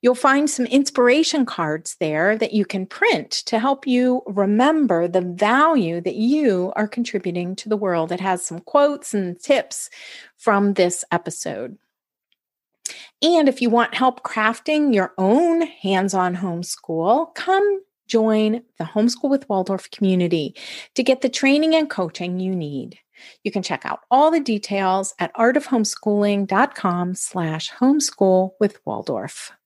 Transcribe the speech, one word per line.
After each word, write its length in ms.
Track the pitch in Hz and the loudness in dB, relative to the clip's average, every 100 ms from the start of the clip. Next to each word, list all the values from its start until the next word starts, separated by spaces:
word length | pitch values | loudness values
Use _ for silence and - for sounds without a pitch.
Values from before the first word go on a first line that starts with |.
You'll 140 | 240 247 | 2 2
find 340 | 277 277 294 | 4 4 2
some 160 | - 240 | -2 2
inspiration 800 | 262 277 - 240 277 320 311 247 | 2 2 2 4 4 2 0 -2
cards 500 | - 160 156 - - | -2 -4 -4 -8 -6
there 360 | 156 151 180 220 | -2 0 0 0
that 140 | 220 | 0
you 120 | 214 202 | 0 0
can 220 | 196 190 | -4 -8
print 420 | - 427 196 - - - | -2 0 0 -2 -8 -4
to 140 | 226 | -2
help 260 | 247 277 277 | 0 -2 0
you 380 | 247 254 247 - | 0 2 0 -2
remember 840 | 202 202 208 262 320 269 170 175 | -2 0 4 4 2 2 2 0
the 140 | 180 | 0
value 800 | 180 175 208 254 302 311 170 170 | -2 -2 2 4 4 2 0 -2
that 140 | 175 - | -6 -2
you 580 | 226 294 285 190 180 - | 0 2 2 0 -2 -2
are 120 | 214 | -4
contributing 680 | - 233 202 185 175 175 190 | -2 -4 -4 -4 -4 -6 -8
to 120 | - | -4
the 80 | 214 | -4
world. 340 | 202 170 160 | 0 -2 -2
It 80 | 180 | -4
has 240 | 190 180 | -2 -4
some 180 | - 170 | -4 -12
quotes 520 | - 285 - 294 - | -2 2 2 0 -6
and 260 | 208 185 180 | -4 -4 -8
tips 520 | - 269 - - - - - - - _ | -2 -2 0 -12 -14 -16 -20 -20 -20 _
from 360 | - 202 202 | 0 2 2
this 320 | 196 180 180 - | 2 0 0 -4
episode. 640 | 170 170 - - 98 120 202 _ _ _ _ _ _ _ _ _ _ - - - _ | -6 -6 -10 -10 -10 -12 -14 _ _ _ _ _ _ _ _ _ _ -16 -16 -20 _
And 280 | 302 339 285 | 2 4 4
if 120 | 262 | 2
you 80 | 240 | 2
want 240 | 233 233 | 2 0
help 300 | - 262 247 | 2 0 0
crafting 720 | - - 214 233 - 302 294 214 | -8 -2 -2 -2 -2 0 2 2
your 180 | 185 - | 0 0
own 440 | 190 247 349 330 | 2 4 4 2
hands-on 760 | 330 - 190 190 196 196 180 180 | -2 -4 -2 0 0 0 -2 -2
homeschool, 1000 | 185 170 175 - - 165 170 254 330 - | -4 -6 -8 -12 -6 -2 2 2 0 -6
come 460 | - 381 403 392 - _ _ | 0 2 2 -2 -6 _ _
join 540 | 226 220 214 214 233 - _ | 0 2 2 2 -2 -8 _
the 80 | 160 | -6
Homeschool 440 | 214 233 240 277 | 0 0 0 -2
with 180 | 277 277 | -2 0
Waldorf 420 | 196 185 190 - | -4 -2 -4 -6
community 640 | - 196 185 175 170 143 - - - - - | -2 0 2 2 0 -2 -10 -18 -18 -10 -2
to 80 | |
get 160 | 254 262 | 0 2
the 80 | 262 | 0
training 480 | 262 269 285 320 320 | 0 2 4 4 2
and 140 | 302 | 0
coaching 500 | - 175 - 175 180 | -4 -6 -6 -6 -4
you 160 | 185 185 | -4 -4
need. 420 | 151 139 120 - _ _ - - | -4 -8 -10 -16 _ _ -20 -10
You 80 | 208 | -6
can 100 | 202 | -4
check 240 | 180 147 - | -4 -6 -6
out 140 | - _ | -10 _
all 220 | 254 302 | 4 4
the 80 | 330 | 2
details 760 | 262 214 - 196 190 190 190 - | 0 -4 -2 -2 0 0 -2 -6
at 140 | 170 - | -8 2
art 220 | 233 262 | 2 2
of 100 | 277 | 0
homeschooling 800 | 247 214 - - 208 208 202 196 | -2 -2 -2 -2 0 2 0 0
dot 260 | 196 285 | 2 2
com 400 | - 190 175 180 | 0 -4 -2 -4
slash 560 | 185 - 185 165 156 - | -6 -8 -6 -4 -6 -8
homeschool 840 | - 254 294 - - 190 185 190 _ | 0 2 2 0 0 2 4 0 _
with 200 | 208 - - | -2 -2 -8
Waldorf. 680 | 107 - 117 117 - - - | -8 -6 -6 -8 -12 -18 -20